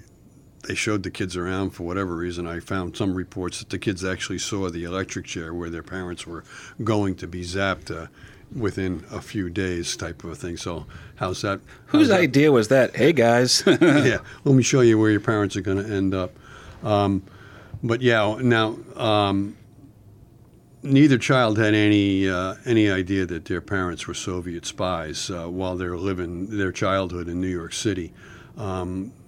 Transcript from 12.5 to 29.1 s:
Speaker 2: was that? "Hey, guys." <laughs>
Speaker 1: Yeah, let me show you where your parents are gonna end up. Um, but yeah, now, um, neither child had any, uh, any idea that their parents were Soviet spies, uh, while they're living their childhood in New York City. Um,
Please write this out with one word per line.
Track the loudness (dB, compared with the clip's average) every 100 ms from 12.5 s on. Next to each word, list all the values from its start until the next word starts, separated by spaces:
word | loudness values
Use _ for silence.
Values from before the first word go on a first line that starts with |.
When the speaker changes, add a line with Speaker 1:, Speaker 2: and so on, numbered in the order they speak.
Speaker 2:
was | 6 6
that? | 4 4 4
"Hey, | 4
guys." | 6 6 6 4 4
<laughs> | 4 6
Speaker 1:
Yeah, | 6 6 4 0 -4 -4
let | 4
me | 4
show | 6 6
you | 6 6
where | 4
your | 4
parents | 2 0 0 -2
are |
gonna | -2 -2 -2
end | -2 -2
up. | -2 -4 -10 -20 -20 -20 -10
Um, | 0 2 2 0 -6 -16 -20 -20 -18 -8
but | -2 2
yeah, | 4 4 2 2
now, | 2 4 2 -2 -12 -4
um, | 0 2 2 0 -2 -8 -20 -20 -20 -20 -20 -20 -20 -20 -20 -20 _ -12
neither | 2 6 8 6
child | 4 4 4 4
had | 4
any, | 4 6 6 4 2 0
uh, | 0 -4 -6
any | 0 4 4
idea | 2 0 -2 -2
that | -6 -6
their | -6
parents | -4 -4 -4 -6 -10
were |
Soviet | -8 -6 -6 -8 -10
spies, | -10 -6 -4 -4 -6 -8 -8
uh, | -8 -8
while | -6 -4 -4
they're | -6 -4
living | -4 -4 -6 -8 -6 -4
their | -4
childhood | -2 0 0 -2 -6 -6
in | -4
New | -4
York | -4 -8
City. | -6 -4 -4 -6 -14 -20 -20 -20 -12
Um, | -8 -6 -6 -8 -10